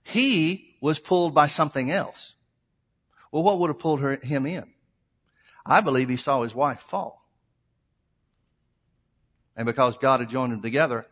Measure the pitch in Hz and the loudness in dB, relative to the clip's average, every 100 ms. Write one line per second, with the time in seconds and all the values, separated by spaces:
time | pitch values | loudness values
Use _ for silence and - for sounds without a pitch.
0 | - 220 269 190 156 190 - _ 143 156 | -4 0 2 2 2 -2 -10 _ -2 -2
1 | - 180 170 147 147 - 151 135 127 185 | 0 0 4 4 2 2 -2 -2 -4 -4
2 | 98 - - _ _ _ _ _ _ _ | -6 -12 -20 _ _ _ _ _ _ _
3 | _ _ _ 151 185 190 170 143 165 143 | _ _ _ 0 2 2 0 -2 -2 -2
4 | 139 135 123 143 143 175 - _ _ _ | -2 -4 -4 -4 -4 -8 -12 _ _ _
5 | _ _ _ _ _ - - 170 185 131 | _ _ _ _ _ -20 2 4 4 0
6 | 127 123 - 135 117 117 143 120 - 196 | 0 -2 0 -2 -2 -2 -2 -2 -8 -8
7 | 156 - _ _ _ _ _ _ _ _ | -8 -14 _ _ _ _ _ _ _ _
8 | _ _ _ _ _ _ _ _ _ _ | _ _ _ _ _ _ _ _ _ _
9 | _ _ _ _ _ 113 117 117 123 117 | _ _ _ _ _ -6 -4 2 2 2
10 | 135 131 117 127 123 110 113 135 156 117 | 2 2 0 -4 -2 -4 -2 0 0 -2
11 | - | -6